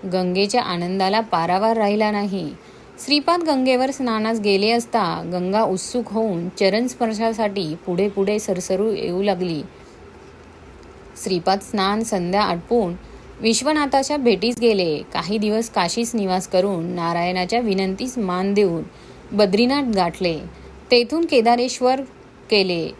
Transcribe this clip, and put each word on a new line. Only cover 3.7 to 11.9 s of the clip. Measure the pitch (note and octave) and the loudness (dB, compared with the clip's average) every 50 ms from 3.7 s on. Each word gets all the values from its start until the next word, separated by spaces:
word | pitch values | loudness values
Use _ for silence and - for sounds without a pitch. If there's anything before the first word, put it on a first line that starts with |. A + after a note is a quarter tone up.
| B3+ B3 C4 C4+ | 2 2 2 0
स्नानास | C4+ - C4+ A#3+ A3 A3 G#3+ A3 A3+ A3+ | -2 -2 -2 -2 0 0 0 0 -2 0
गेले | G#3 G#3 G3 F#3+ G3+ A3 | 2 2 2 4 4 2
असता | A#3 A#3+ A#3 A#3 - A#3 G3+ E3 E3 E3+ E3 F3 F3 | 2 2 0 0 0 0 0 0 -2 -4 -6 -4 -4
गंगा | F3+ F3+ F#3 F#3+ G#3+ | -4 -2 0 2 2
उत्सुक | A3+ F#3+ F#3+ F#3 - - - B3 A3+ - G3+ | 2 2 0 -2 -4 -4 -4 -4 -4 -2 -2
होऊन | A3+ A3+ A3 F#3+ E3+ E3+ F3+ | -2 0 0 -2 -2 -4 -6
चरण | - - G#3 F#3+ F#3 A3 B3 B3 | -2 0 2 2 4 2 0 -2
स्पर्शासाठी | B3 - B3 A3+ A3 G#3 A3+ A3+ A3+ G#3+ A3+ G#3 G3+ G3+ F#3 D#3 D#3 E3+ - | -2 -2 -2 -2 0 0 0 -2 0 0 -2 -2 -2 -2 -4 -4 -6 -6 -4
पुढे | - F3 F3 G3 G#3 | -4 0 0 0 0
पुढे | G3 G3 G3 G3 G#3 G#3 | 2 0 0 0 0 -2
सरसरू | G#3 - F#3+ F3+ F3+ - F#3+ F#3 G#3 A3 | 0 -2 -4 -4 -2 -2 0 0 0 0
येऊ | G#3 - - - F3 F#3 G3+ | 0 -2 -4 -4 -2 0 0
लागली. | G#3 F#3+ F3 F#3 F3+ E3 D3 - - - - - - - - - - - - - - - - - - - - - - - - - - - - - - - - - | 0 0 0 -2 -2 -2 -4 -6 -10 -16 -20 -20 -20 -20 -20 -20 -20 -20 -20 -20 -20 -20 -20 -20 -20 -20 -20 -20 -20 -20 -20 -20 -20 -20 -20 -20 -20 -14 -10 -4
श्रीपाद | G#3 F#3+ F3 E3 G3 F#3+ G3+ | -2 -2 0 2 0 0 0
स्नान | G3+ - - G#3 F#3+ G3 | -2 -4 -2 0 0 0